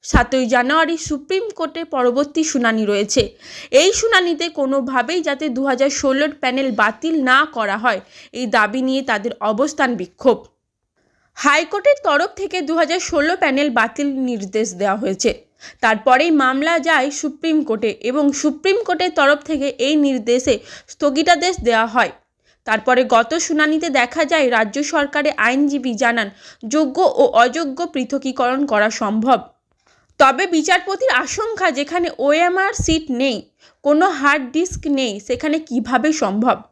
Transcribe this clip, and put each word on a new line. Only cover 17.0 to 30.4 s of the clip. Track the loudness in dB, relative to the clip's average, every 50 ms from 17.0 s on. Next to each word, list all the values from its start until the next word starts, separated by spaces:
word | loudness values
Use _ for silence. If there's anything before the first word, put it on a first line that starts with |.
| 2 0
সুপ্রিম | -4 -4 -8 -8 -8 -4 -4 0 0 0 0
কোর্টে | 0 -4 -2 -2 -4 -4 -2 -6 -4
এবং | 0 2 2 2 0
সুপ্রিম | 0 -2 -2 -2 0 0 0 0 0 0
কোর্টের | -2 -2 -2 -2 -2 0 0
তরফ | 2 2 2 0 -2
থেকে | -6 -6 -4 -4 -4 -4 -2
এই | -2 0 2
নির্দেশে | 2 2 2 0 -2 0 0 0 0 2 0 0 0 -2 -14 -20 -20 _ _
স্থগিতাদেশ | -10 _ -2 0 0 0 2 2 2 2 2 -2 -2 0 0
দেওয়া | 0 2 2 0
হয়। | 0 0 0 0 0 -2 _ _ _ _ _ _ _ _ _ _
তারপরে | -2 -2 -2 2 2 2 2 4 4 4
গত | 2 2 2 -2 -4 -2
শুনানিতে | -2 0 0 2 2 0 0 -2 0
দেখা | 0 0 0 0 0 -2 -2
যায় | 0 2 2 2 2
রাজ্য | 2 2 0 0 -2 -4 -4
সরকারের | -2 -2 -2 -2 0 -2 -2 -2 -2 0 0
আইনজীবী | 0 0 2 2 0 0 0 -2 -4 -4 -4
জানান | 0 0 0 0 -2 -4 -6 -8 _ -20 -20 -20 _ -12 -4 0
যোগ্য | 0 0 0 0 2 2 2 4 4
ও | 2 4 6
অযোগ্য | 4 4 4 2 -2 -4 -4 -4 -6 -8 -6 -4
পৃথকীকরণ | -6 -4 -4 -4 -4 -4 -4 -4 -2 -2 0 0 0 -2
করা | 0 2 2 2 0
সম্ভব। | 0 -2 -4 -2 -2 0 2 2 2 2 0 -8 _ _ _ _ _ _ _ _ _ _ _ _ _ _
তবে | 4 4 4 2